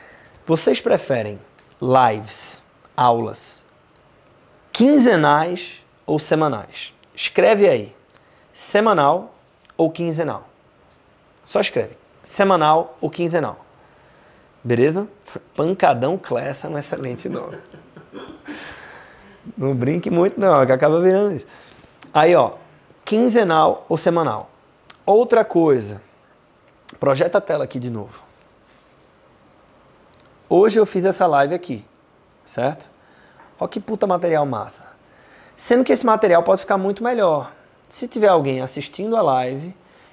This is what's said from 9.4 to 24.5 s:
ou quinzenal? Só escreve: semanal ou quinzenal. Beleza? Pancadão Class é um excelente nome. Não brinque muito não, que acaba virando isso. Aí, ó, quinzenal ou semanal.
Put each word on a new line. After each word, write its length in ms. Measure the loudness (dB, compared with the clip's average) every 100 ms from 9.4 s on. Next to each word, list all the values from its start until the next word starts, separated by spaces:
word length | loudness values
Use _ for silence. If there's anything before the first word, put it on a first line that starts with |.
| _ _ _ -4
ou 140 | -2
quinzenal? 560 | -2 -6 -4 -6 -8 -14 _ _ _ _ _ _ _ _ _
Só 180 | -6 -4
escreve: 360 | -2 -4 -6 -12 _ _
semanal 720 | -10 -2 2 4 4 2 -2 -8
ou 120 | -8
quinzenal. 520 | -4 -2 -2 -4 -8 _ _ _ _ _ _ _ _ _ _
Beleza? 440 | -2 2 2 0 -6 -14 -20 -20 -10 -4
Pancadão 600 | -2 2 2 2 -2 -4
Class 460 | -6 -6 -6 -10
é 40 | -10
um 100 | -10
excelente 500 | -8 -8 -8 -10 -8
nome. 300 | -10 -10 -16 -20 -20 -20 -20 -20 -20 -20 -20 -18 -18 -18 -20 -20 -20 -20 -20 -20 -20 -18 -6
Não 160 | -4
brinque 380 | -2 -2 -2 -2
muito 280 | 0 0 2
não, 240 | 2 4
que 80 | 4
acaba 300 | 4 2 4
virando 340 | 4 2 0 -4
isso. 120 | -12 -20 -20 -20 -20 _ -2
Aí, 220 | 2 6 6
ó, 160 | 4 -2 -20 _ _ _
quinzenal 800 | -4 0 2 2 2 4 2 0 -4
ou 80 | -2
semanal. 540 | 0 0 -2 -4 -10